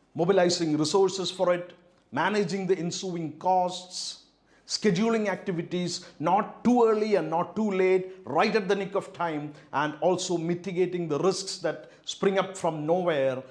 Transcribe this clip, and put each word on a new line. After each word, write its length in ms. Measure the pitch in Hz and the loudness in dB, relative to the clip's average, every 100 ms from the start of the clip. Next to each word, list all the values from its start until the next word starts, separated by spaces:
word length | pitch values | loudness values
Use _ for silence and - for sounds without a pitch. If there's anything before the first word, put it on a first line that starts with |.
| _ - | _ -2
mobilizing 600 | 165 190 180 175 160 151 | 2 4 4 2 0 0
resources 540 | 151 202 190 185 175 | 2 4 2 0 -6
for 240 | - 180 | 0 0
it, 200 | 175 175 - _ _ _ | 0 -4 -18 _ _ _
managing 560 | 131 175 208 170 196 185 | -2 0 0 0 -2 -2
the 100 | 185 | -2
ensuing 640 | 170 - 190 165 156 - | -2 -6 -6 -6 -8 -4
costs, 840 | 180 185 180 180 - - - - _ _ _ _ - | 0 2 0 -4 -12 -12 -10 -12 _ _ _ _ -10
scheduling 600 | - 214 170 226 226 208 | 0 2 2 2 0 0
activities 800 | 185 - 170 - 180 175 - - - | -4 -4 -6 -4 -4 -4 -6 -12 -4
not 440 | 156 196 208 - | 0 0 0 0
too 200 | 226 247 | 2 4
early 320 | 226 214 220 190 | 4 4 2 2
and 120 | 156 | 2
not 260 | 165 170 | -2 -2
too 160 | 208 214 | -2 0
late, 420 | 190 185 185 185 - | 2 4 4 0 -12
right 320 | 113 147 220 214 | -2 2 2 2
at 100 | 185 | 0
the 80 | |
nick 200 | 196 185 | -2 -2
of 180 | 190 - | -4 -6
time, 400 | - 170 151 147 - - | -6 -6 -4 -8 -14 -6
and 180 | 131 147 147 | -2 -2 0
also 380 | 175 180 - 170 | 0 2 0 -2
mitigating 680 | 165 175 185 175 175 175 165 | -2 -4 -4 -2 -2 -2 -2
the 120 | 143 | 0
risks 400 | 175 185 - - | 0 0 -4 -6
that 320 | 165 - - - - | -4 -6 -10 -18 -12
spring 320 | - 190 190 | -2 0 2
up 180 | 190 - | -2 -2
from 300 | 175 156 147 | -4 -2 0
nowhere, 560 | 180 175 151 135 127 - | 0 2 0 0 -2 -10